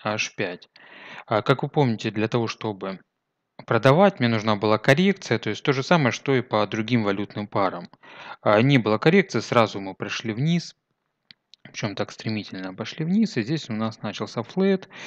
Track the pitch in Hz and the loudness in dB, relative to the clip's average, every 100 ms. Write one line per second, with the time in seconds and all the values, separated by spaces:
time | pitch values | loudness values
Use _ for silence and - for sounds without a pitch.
0 | 110 107 - - 98 87 - _ - - | -4 -4 -6 -6 -6 -8 -16 _ -20 -20
1 | - - - 110 - 135 143 156 135 107 | -20 -18 -2 0 2 2 0 0 0 0
2 | 113 104 107 120 113 - 110 98 98 92 | -4 -2 -2 0 -2 -6 -8 -8 -10 -12
3 | _ _ _ _ _ - - 117 131 151 | _ _ _ _ _ -20 -2 2 6 6
4 | 196 - 120 113 107 104 107 107 - 139 | 6 4 0 0 0 0 2 2 4 4
5 | 190 185 - 113 113 104 - 135 131 175 | 4 0 -2 -2 -2 -4 -2 -2 2 2
6 | 127 - - 131 - 107 104 110 110 120 | 2 0 0 -2 0 0 0 -2 0 0
7 | 101 101 101 - 104 110 92 87 87 _ | 0 -2 -4 -8 -6 -2 -2 -2 -10 _
8 | - - - - 113 104 127 139 107 110 | -20 -20 -20 -4 2 4 6 4 4 2
9 | 160 196 180 117 - 120 107 101 95 95 | 4 4 4 -2 0 2 2 0 -10 -10
10 | 101 - 113 107 151 170 - - _ _ | -10 -6 -6 -2 0 0 -4 -14 _ _
11 | _ _ _ _ _ _ - - 107 95 | _ _ _ _ _ _ -18 -10 -8 -6
12 | 101 - 113 107 95 98 92 95 107 - | -8 -8 -6 -6 -8 -10 -12 -10 -10 -8
13 | 160 202 220 131 107 156 - 107 110 110 | -2 0 0 -2 -4 -6 -6 -6 -6 -6
14 | 107 - 104 - 110 - 190 190 - - | -10 -8 -8 -8 -6 -2 0 0 -4 -18